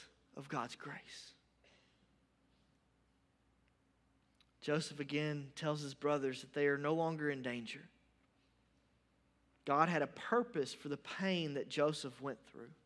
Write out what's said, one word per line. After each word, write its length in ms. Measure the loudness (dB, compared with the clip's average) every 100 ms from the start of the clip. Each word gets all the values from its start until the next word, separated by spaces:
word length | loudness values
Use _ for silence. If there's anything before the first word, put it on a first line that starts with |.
| -16 _ _ -12
of 120 | -6
God's 280 | -4 -4 -6
grace. 560 | -10 -12 -12 -16 -16 -20 _ _ _ -20 _ _ _ _ _ _ _ _ _ _ _ _ _ _ _ _ _ _ _ _ _ _ _ _ _ _ _ _
Joseph 400 | 0 0 0 -6
again 480 | -2 0 0 -2 -6 -4
tells 240 | -2 0
his 140 | -4
brothers 480 | -2 0 2 2 -2
that 100 | -4
they 160 | 2 4
are 100 | 4
no 160 | 2
longer 340 | 2 2 2 0
in 140 | 0
danger. 400 | -2 -4 -6 -10 -14 _ _ _ _ _ _ _ _ _ _ _ _ _ _ _ _ _
God 240 | 2 6 6
had 140 | 4
a 40 | 0
purpose 680 | -2 2 2 2 0 -2
for 160 | -4 -6
the 60 | -6
pain 580 | -6 -2 0 2 0
that 140 | -2 -2
Joseph 540 | 4 4 2 -6 -6
went 160 | -6 -6 -10
through. 180 | -16 -16 -18